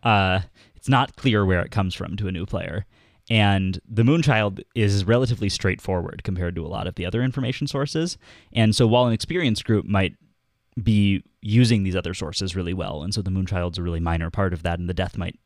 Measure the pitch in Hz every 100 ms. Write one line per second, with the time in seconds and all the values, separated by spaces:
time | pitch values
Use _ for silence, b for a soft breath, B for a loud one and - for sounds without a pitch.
0 | 120 107 95 92 90 b b - - 131
1 | 135 - 135 107 98 90 - - 95 -
2 | 95 101 107 92 92 - 87 85 98 b
3 | b b _ 113 101 98 95 90 _ 110
4 | 117 165 151 113 104 95 - - 104 101
5 | 95 117 127 117 101 - 101 90 - 92
6 | 85 - - 90 87 90 80 104 92 -
7 | 87 113 127 123 127 127 139 139 143 156
8 | 170 - B B B - 110 107 117 120
9 | 123 113 - 175 151 107 - 110 - 98
10 | 92 - _ _ _ _ _ - 101 107
11 | 101 98 - _ 104 110 123 113 95 92
12 | 85 95 76 - 95 90 87 92 95 78
13 | 80 98 95 92 92 95 87 85 87 82
14 | 85 82 82 92 95 85 85 85 87 90
15 | 90 - 87 -